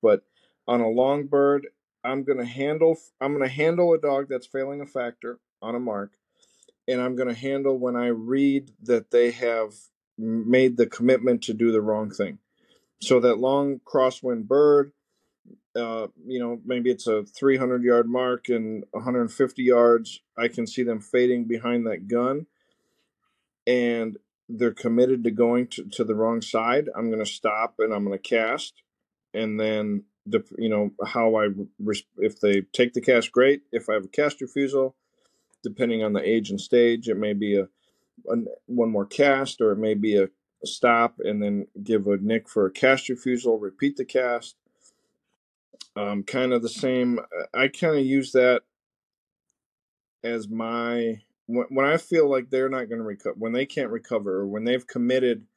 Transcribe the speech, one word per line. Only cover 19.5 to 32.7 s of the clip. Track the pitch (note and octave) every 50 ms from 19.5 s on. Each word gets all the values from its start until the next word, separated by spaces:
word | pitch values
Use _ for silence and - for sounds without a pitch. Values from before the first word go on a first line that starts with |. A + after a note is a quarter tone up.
| - - B2+
yards, | B2 B2 A#2+ A#2+ A#2+ A#2 A#2 A2+ - - - _ _ _ -
I | A#2 A#2
can | - - A#2
see | G#2 - - B2+
them | A#2+ A2+ G#2+
fading | G#2 - - B2+ B2 B2 B2 A#2+ A#2+
behind | A2 A#2 A2+ A2+ A#2+ A#2+ A#2+ A#2
that | A2+ G#2 F2+ F#2 G2+
gun, | A#2 A#2+ A#2+ B2+ C3+ D3 E3 _ _ _ _ _ _ _ _ _ _ _ _ _ _ _ _ _ _ _ _ _ _ _ _
and | - B2 B2 A#2+ A#2+ A#2 A#2 A2+ A2+ G#2 - _ _ _ _ _ _
they're | A#2+ A2 B2 A#2
committed | A2 - - A#2+ A2+ A#2+ B2 B2+ C3 B2+ A2+
to | A#2
going | G#2+ G#2+ A#2+ A#2 A#2+ B2 B2 A#2+
to, | - - - G2
to | - - A#2
the | G#2+ A2
wrong | G#2+ A2+ A2+ A#2 A#2
side. | A2 - - A2+ A2 A#2 B2 C#3+ C#3+ - -
I'm | F#2+ A2+ A#2
gonna | A2+ A2 G#2+
stop | G#2 - - _ A2 G#2+ A2 A2 A#2 - _
and | A2+ A2 A2
I'm | G2+ G2+
gonna | G2+ G2 F#2+
cast, | - - B2 A#2 A2+ A2 B2 D3+ - - - _ _ _ _ _ _ _ _ _ _ _ _
and | G#2+ A2 A2 G#2+ G#2+
then | A2 A2 A2 G#2+ G#2+ G#2 G#2 G2+ G2+ _ _ _ _
the, | G2+ G#2 A2 - _ - -
you | A2+ A2+
know, | A2 G#2 G#2 G2+ G2+ - F#2+
how | F#2+ - B2 A#2 A2+ A2
I | A2 G#2+ G#2 G2 F#2+ G2 - _ _
res-, | G#2 G#2+ G#2+ G2+ - _ _ -
if | G2 G#2+ G#2 -
they | - G#2 G2+ G2 F#2+ -